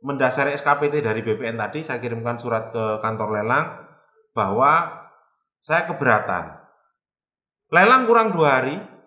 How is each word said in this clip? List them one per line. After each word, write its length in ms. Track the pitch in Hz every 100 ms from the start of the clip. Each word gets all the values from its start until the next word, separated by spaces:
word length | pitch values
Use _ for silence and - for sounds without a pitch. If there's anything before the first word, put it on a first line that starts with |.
mendasari 480 | 135 139 131 127 139
S 100 | 143
K 140 | 143 147
P 160 | 147
T 80 | 147
dari 240 | 117 110
B 160 | 110 104
P 80 | 117
N 80 | 113
tadi, 320 | 104 151 156
saya 160 | 123
kirimkan 320 | 120 113 117 117
surat 400 | 120 113 110 117
ke 240 | 110 107
kantor 400 | 113 110 107 107
lelang 480 | 107 131 160 - - _ _ _ _ -
bahwa 640 | 98 101 135 160 170 - - _ _ _ _ _
saya 240 | - 165 170
keberatan. 720 | 170 131 107 - 90 78 - _ _ _ _ _ _ _ _ _ _ _
Lelang 320 | 165 196 262
kurang 320 | 240 233 220 175
dua 240 | 151 131
hari 160 | 131 165 233 -